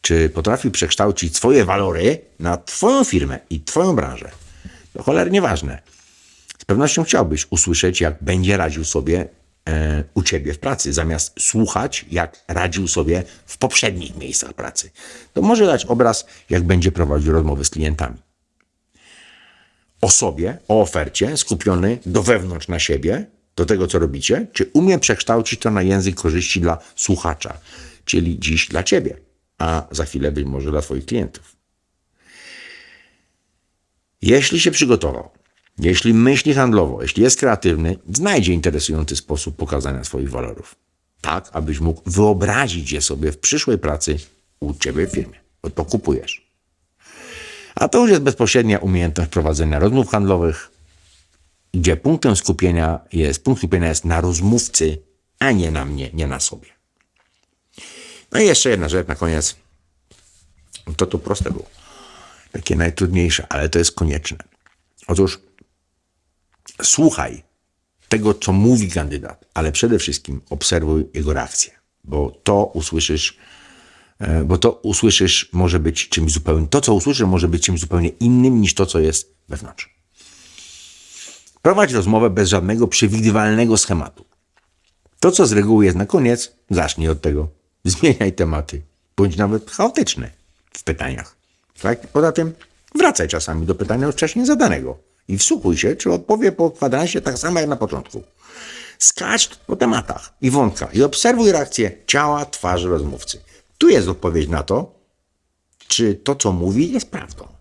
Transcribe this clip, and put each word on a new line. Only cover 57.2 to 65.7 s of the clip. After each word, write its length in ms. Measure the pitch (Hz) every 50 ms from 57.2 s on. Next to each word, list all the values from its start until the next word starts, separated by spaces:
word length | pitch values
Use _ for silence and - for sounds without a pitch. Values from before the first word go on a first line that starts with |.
| _ _ _ _ _ _ _ _ _ _ _ - - - - - - - - - - _
No 80 | - 139
i 60 | 214
jeszcze 240 | 202 151 - - 131
jedna 200 | 113 95 82 76
rzecz 180 | 82 92 85
na 80 | 87 78
koniec. 400 | - 87 82 80 78 73 - - _ _ _ _ _ _ _ _ _ _ _ - _ _ _ _ _ _ _ _ _ _ _ - - _ - 82
To 80 | - 92
tu 140 | - - -
proste 320 | - - 104 - - -
było. 140 | - - - - _ - - - - - - - - - - - - - _ _
Takie 240 | - - - - 90
najtrudniejsze, 720 | 80 85 85 82 - 95 87 90 90 87 85 80 - - -
ale 200 | - 69 73 78
to 100 | - 85
jest 120 | 85 82
konieczne. 460 | - - 85 78 71 76 - - - - - _ _ _ _ _ _ _ _ _ _ _ -
Otóż 320 | - 92 87 98 92 - - _ _ _ _ - _